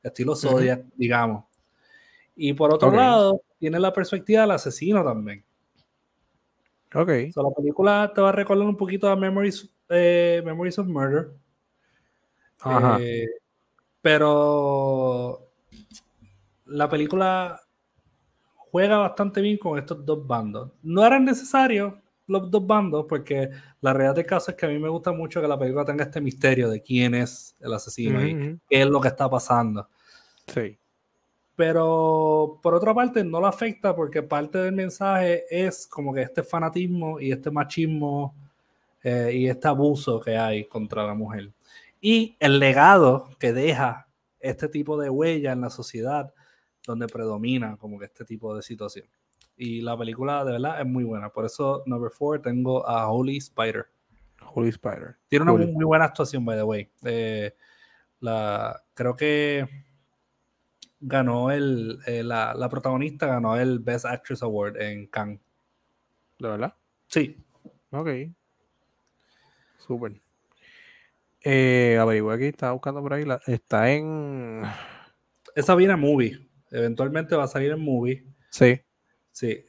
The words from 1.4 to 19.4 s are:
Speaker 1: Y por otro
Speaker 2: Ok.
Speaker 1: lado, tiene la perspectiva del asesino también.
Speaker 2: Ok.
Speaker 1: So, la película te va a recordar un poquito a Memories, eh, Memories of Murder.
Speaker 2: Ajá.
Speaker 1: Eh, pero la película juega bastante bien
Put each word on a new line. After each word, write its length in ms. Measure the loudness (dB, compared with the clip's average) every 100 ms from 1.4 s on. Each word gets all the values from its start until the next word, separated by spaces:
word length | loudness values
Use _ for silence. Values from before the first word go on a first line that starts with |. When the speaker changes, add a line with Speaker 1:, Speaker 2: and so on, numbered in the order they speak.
| -10 _ _ _ _ -20 _ _ _
Speaker 1:
Y 160 | -4 -2
por 200 | 2 4
otro 160 | 6 6
Speaker 2:
Ok. 60 |
Speaker 1:
lado, 460 | 6 6 6 4 2 -4 _
tiene 220 | -4 0
la 140 | 0
perspectiva 480 | 0 -2 -4 2 4
del 100 | 4
asesino 520 | 2 -2 -4 0 2
también. 380 | 2 -2 -6 -12 _ _ _ _ _ _ _ _ _ _ _ _ _ _ _
Speaker 2:
Ok. 380 | -2 0 0 -2
Speaker 1:
So, 100 | -2
la 120 | -2
película 560 | -2 -2 2 2 4 2
te 60 | 2
va 100 | 2
a 40 |
recordar 340 | 2 2 2 2
un 80 |
poquito 340 | 0 -4 0 0
a 60 |
Memories, 540 | 2 0 0 -2 -4 -12 _ 0
eh, 520 | 4 6 6 4 2
Memories 320 | -2 -4 -4 -4
of 80 | -2
Murder. 420 | -2 0 0 -2 -12 _ _ _ _ _ _ _ _ _ _ _ _
Speaker 2:
Ajá. 380 | 0 4 4 4
Speaker 1:
Eh, 260 | 0 -4 -6 -8 _ _ _ _ _ _
pero 1500 | 4 6 6 4 4 2 0 0 0 0 0 -2 -4 -10 -16 _ _ -20 -20 -20 _ _ -20 _ _ _
la 240 | -6 -2 0
película 720 | 2 0 2 2 2 -2 -10 _ _ _ _ _ _ _ _ _
juega 420 | _ -4 0 4 4
bastante 420 | 2 -2 -4
bien 180 | 0